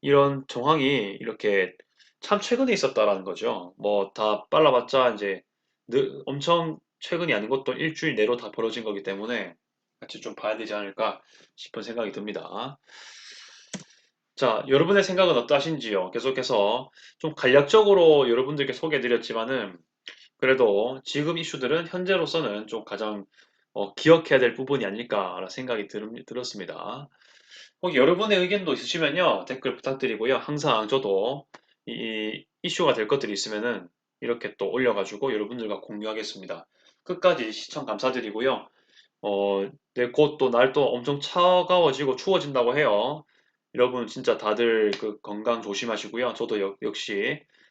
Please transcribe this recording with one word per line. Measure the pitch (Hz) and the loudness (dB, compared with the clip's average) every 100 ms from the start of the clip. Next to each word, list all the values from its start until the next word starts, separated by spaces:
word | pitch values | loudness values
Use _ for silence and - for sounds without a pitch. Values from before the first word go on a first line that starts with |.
이런 | 139 139 139 139 135 | 4 4 4 2 -8
정황이 | 123 131 160 135 139 101 101 | -4 0 2 2 0 -2 -8
이렇게 | 117 107 107 98 92 - _ _ _ _ | -10 -4 0 2 0 -4 _ _ _ _
참 | - 202 | -2 -2
최근에 | - 240 269 | 0 0 2
있었다라는 | 214 131 - 104 98 | 2 0 2 2 0
거죠. | 95 87 110 107 90 _ | -4 -6 -4 -4 -10 _
뭐 | 101 104 98 | -2 0 -2
다 | - 107 104 - | -2 -2 -2 0
빨라봤자 | 147 156 127 120 135 127 | 4 4 4 2 2 2
이제 | 104 101 92 _ _ _ _ - | 0 -4 -6 _ _ _ _ -4
느-, | 120 131 139 139 | -2 -2 -4 -8
엄청 | 139 143 170 165 - _ _ | -6 0 0 0 -8 _ _
최근이 | - 170 170 | -6 -4 -2
아닌 | 110 110 | -2 0
것도 | 131 135 | -4 -2
일주일 | 127 120 156 160 | -4 -4 -2 -4
내로 | 117 107 120 | 0 0 0
다 | 113 | -4
벌어진 | - 113 110 | -6 -4 -4
거기 | 110 98 | -6 -6
때문에 | 95 98 110 120 92 - _ _ _ _ | -6 -8 -6 -6 -8 -14 _ _ _ _
같이 | - - | -20 -14
좀 | 117 | -14
봐야 | 104 107 110 | -8 -6 -4
되지 | 107 | -6
않을까 | 104 101 98 110 - _ _ _ - | -8 -8 -4 -4 -4 _ _ _ -20
싶은 | - - | -16 -12
생각이 | 107 117 110 | -10 -8 -8
듭니다. | 104 104 92 80 95 127 143 _ - - - - - - - _ - - _ _ _ _ - | -8 -10 -10 -10 -10 -10 -12 _ -20 -20 -20 -20 -20 -20 -20 _ -16 -16 _ _ _ _ -2
자, | 127 113 127 | 0 0 2
여러분의 | 135 165 202 | 4 6 4
생각은 | 196 185 185 135 | 2 2 4 4
어떠하신지요? | 117 - 165 156 113 98 92 | 2 0 0 -6 -2 -2 -2
계속해서 | 120 123 135 127 120 101 120 135 _ - _ | -4 -4 -2 0 2 2 0 -6 _ -20 _
좀 | 160 | -8
간략적으로 | 151 131 135 143 220 208 190 165 147 127 | 0 6 6 8 6 8 8 8 8 6
여러분들께 | 117 135 151 139 | 2 0 -2 -4
소개해드렸지만은 | 123 160 147 127 117 117 113 117 131 101 90 _ _ - - - _ | -4 -2 -2 2 0 0 -6 -2 -4 -6 -12 _ _ -20 -20 -20 _
그래도 | 123 131 117 101 117 131 | 2 4 4 4 0 -4
지금 | - 143 147 165 | -6 -4 -2 -4
이슈들은 | 160 147 127 160 160 | -6 -6 -2 -2 -2
현재로서는 | 180 185 190 160 165 139 104 107 | -8 0 0 2 -2 -2 -6 -8
좀 | 113 | -10
가장, | 107 101 107 104 98 _ _ _ _ | -8 -6 -6 -6 -12 _ _ _ _
어, | - 101 | -6 -6
기억해야 | - 151 165 160 139 | -2 6 6 8 4
될 | 123 | 4
부분이 | 113 131 139 104 | 0 -2 -2 -2
아닐까라는 | 104 120 104 92 90 92 | -6 -4 -2 -2 -6 -10
생각이 | - 127 113 101 | -10 -6 -6 -6
들-, | 104 107 120 | -8 -10 -14
들었습니다. | - 117 123 104 87 85 87 123 147 _ _ _ _ - - _ | -10 -10 -8 -10 -12 -10 -10 -12 -14 _ _ _ _ -20 -20 _
혹시 | 180 131 | -2 4
여러분의 | 139 180 214 196 | 4 4 4 2
의견도 | 180 202 185 | 2 0 -2
있으시면요, | 175 - 170 151 156 170 101 - | -4 -4 -2 0 2 2 2 -4
댓글 | 131 135 127 | -6 -6 -4
부탁드리고요. | - 135 123 107 117 123 | -6 -4 -4 -2 0 0
항상 | - 147 151 113 107 | -2 -4 0 0 2
저도 | 131 104 95 110 147 - - _ _ - | 0 2 0 0 -4 -10 -20 _ _ -14
이, | |
이 | 117 117 110 107 110 - _ | -10 -8 -6 -6 -8 -14 _
이슈가 | 143 - 165 | -8 0 2
될 | 120 107 | 2 0
것들이 | 139 117 | 0 -2
있으면은 | 98 107 107 117 107 87 _ _ _ | -6 -6 -4 -4 -6 -10 _ _ _
이렇게 | 113 120 104 - | -6 -4 -6 -6
또 | 98 | -4
올려가지고 | 127 127 101 95 104 135 | 0 2 0 -4 -4 -4
여러분들과 | 107 104 123 110 104 | -2 -4 -6 -8 -8
공유하겠습니다. | - 104 107 110 107 98 92 - - _ _ _ | -10 -10 -8 -8 -8 -12 -12 -14 -14 _ _ _
끝까지 | - 175 185 160 110 | -10 2 4 4 -2
시청 | 107 - 156 123 | -8 -12 -10 -8
감사드리고요. | 101 131 127 110 104 131 117 - _ _ _ _ _ | -2 -2 -2 -6 -2 -2 -2 -8 _ _ _ _ _
어, | 104 101 101 98 98 - _ | -4 0 2 0 -2 -8 _
네, | - 123 | -4 -2
곧 | - 147 151 | 4 2 4
또 | 131 | 2
날 | 120 131 | 4 4
또 | 143 131 | 4 2
엄청 | 123 123 143 | 0 -4 -4
차가워지고 | - - 180 180 175 180 165 131 139 131 | -4 2 6 6 4 4 4 2 -2 -2
추워진다고 | - 185 147 135 120 135 | 0 0 2 0 2 2
해요. | 139 104 120 151 - _ _ _ _ | 2 2 0 -4 -12 _ _ _ _
여러분 | 117 123 127 117 | 2 2 2 -6
진짜 | - - 113 | -4 0 0
다들 | 107 107 117 113 107 98 | 0 2 4 4 2 0
그 | 110 104 | -6 -8
건강 | - 104 113 117 | -10 -6 -2 -2
조심하시고요. | 104 98 120 107 104 113 123 | -2 -6 -4 -6 -6 -4 -4
저도 | 113 117 107 | -4 -4 -2
역-, | 98 98 | -2 -4
역시 | 110 107 - 101 113 147 _ _ _ | -8 -8 -6 -4 -2 -4 _ _ _